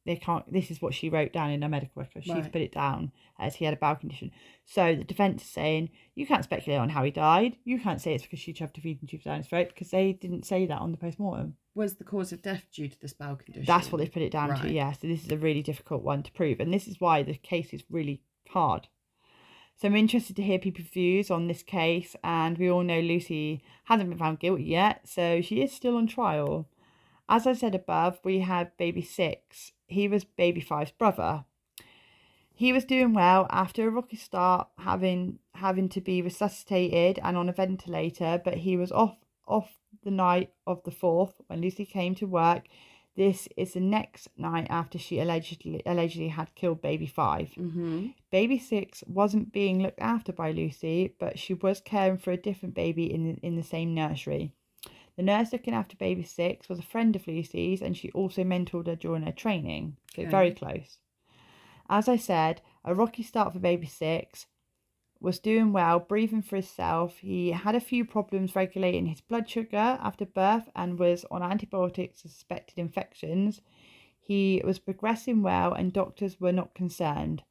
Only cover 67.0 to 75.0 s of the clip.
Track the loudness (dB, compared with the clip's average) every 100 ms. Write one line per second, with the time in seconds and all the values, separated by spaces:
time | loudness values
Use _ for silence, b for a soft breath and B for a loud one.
67 | -2 -4 -6 -2 0 0 0 0 0 -2
68 | 0 -2 -2 -2 0 0 0 0 0 2
69 | -2 -4 _ -4 -2 -4 -2 0 2 0
70 | -4 -6 -4 2 4 2 0 -6 -4 2
71 | 2 2 -2 -6 -2 -2 -2 -2 -2 -2
72 | -8 -10 -20 -20 -12 -12 -10 -8 -6 -6
73 | -8 -10 -4 0 0 -2 b b b b
74 | b b -2 2 4 2 0 -2 -4 -4